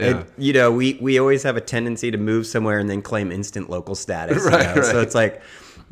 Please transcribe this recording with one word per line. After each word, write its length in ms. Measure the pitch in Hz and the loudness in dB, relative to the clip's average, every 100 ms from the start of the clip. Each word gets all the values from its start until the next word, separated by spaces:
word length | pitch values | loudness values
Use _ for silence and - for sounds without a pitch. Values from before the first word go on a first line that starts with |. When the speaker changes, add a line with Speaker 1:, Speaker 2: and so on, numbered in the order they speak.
Speaker 1:
Yeah. 60 | 117 | 0
Speaker 2:
and, 180 | 117 85 - | -2 -6 -4
you 140 | 139 | 2
know, 180 | 131 120 | 4 4
we, 280 | 120 131 135 | 4 0 0
we 160 | 131 131 | 2 4
always 260 | 135 139 | 4 2
have 120 | 135 117 | 0 -4
a 60 | |
tendency 500 | - 120 120 113 120 | -2 -4 -2 -4 -4
to 60 | 107 | -2
move 280 | 107 113 113 | 0 0 0
somewhere 320 | 117 110 104 | -2 0 0
and 120 | 101 | -2
then 120 | 98 | -4
claim 300 | - 110 95 | -4 -4 -4
instant 380 | 92 104 104 90 | -6 -8 -10 -8
local 260 | 90 90 98 | -8 -8 -8
status, 480 | - 85 82 214 | -6 -6 -2 0
you 60 | 185 | 4
Speaker 1:
<laughs> 20 | |
Right, 240 | 165 131 147 | 4 4 2
Speaker 2:
know? 60 | |
So 140 | 120 117 | 2 2
Speaker 1:
right. 80 | |
Speaker 2:
it's 120 | 110 117 | 2 2
like, 260 | 107 - - - - - - | 2 0 -18 -20 -20 -20 -16